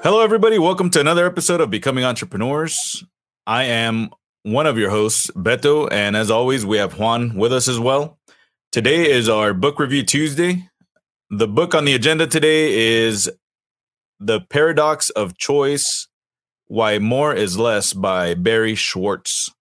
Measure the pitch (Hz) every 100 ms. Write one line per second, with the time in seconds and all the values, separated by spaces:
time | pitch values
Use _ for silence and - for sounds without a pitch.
0 | 156 214 220 220 220 220 165 185 180 175
1 | 143 175 175 180 - 175 143 101 135 131
2 | 127 117 98 98 117 147 160 - - -
3 | 185 _ _ _ - 117 131 117 113 113
4 | 113 - _ _ 107 117 156 117 101 107
5 | 110 - - - 95 123 143 151 147 104
6 | 101 104 107 113 127 135 101 107 98 -
7 | 110 117 120 98 113 127 123 120 120 135
8 | 151 _ _ _ _ _ _ - 113 160
9 | 165 127 113 107 107 95 143 147 139 139
10 | 131 139 156 143 175 180 180 _ _ _
11 | _ _ _ 104 110 107 175 160 143 131
12 | 131 160 160 160 151 156 156 107 113 113
13 | 113 104 - - _ _ _ _ _ _
14 | _ _ 107 107 180 143 160 151 151 151
15 | - - 101 90 - 143 139 143 - -
16 | - _ _ _ _ _ _ 107 110 104
17 | 107 127 147 104 101 90 117 107 95 98
18 | 95 92 87 87 90 113 110 107 - 95
19 | 98 95 - - - _